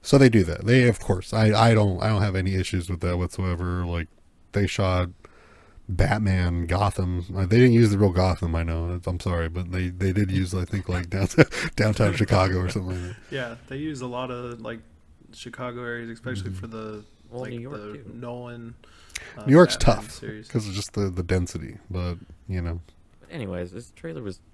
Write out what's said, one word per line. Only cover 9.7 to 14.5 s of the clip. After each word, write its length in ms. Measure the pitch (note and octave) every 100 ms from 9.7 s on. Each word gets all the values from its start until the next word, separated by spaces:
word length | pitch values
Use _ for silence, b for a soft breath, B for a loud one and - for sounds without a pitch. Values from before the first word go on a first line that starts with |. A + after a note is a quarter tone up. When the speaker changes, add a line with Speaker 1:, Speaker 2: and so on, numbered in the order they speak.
Speaker 1:
they, 180 | F#2 F2+
they 240 | F2+ F#2+
did 180 | F#2 G2
use, 200 | F#2+ F#2
I 100 | F#2
think, 240 | F2 G2+ F#2
like, 220 | F2+ F2
downtown, 360 | G2 G2+ - - -
<laughs> 160 | E3 -
downtown 380 | G#2+ G#2 G#2
Chicago 440 | F2 G2+ G2+ F#2 F#2
or 100 | F2+
something 220 | G2+ F#2
like 260 | F2+ F2 G2+
that. 0 | -
Speaker 2:
Yeah, 200 | C#3 A#2+ A#2 -
they 80 | C3+
use 240 | D#3 C#3
a 60 | B2+
lot 240 | B2 B2+
of, 280 | B2 B2